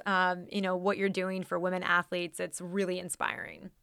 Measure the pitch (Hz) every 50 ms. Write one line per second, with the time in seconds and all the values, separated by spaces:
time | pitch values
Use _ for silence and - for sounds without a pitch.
0 | - 202 196 185 185 180 180 180 175 - - 202 190 185 185 180 180 202 202 -
1 | 196 196 190 190 185 190 190 185 180 - 175 175 170 185 185 180 - - 175 175
2 | 175 - - 180 175 165 - - 180 175 - - 180 175 180 202 196 180 180 180
3 | 180 180 - - - - - - - - 78 78 - - - _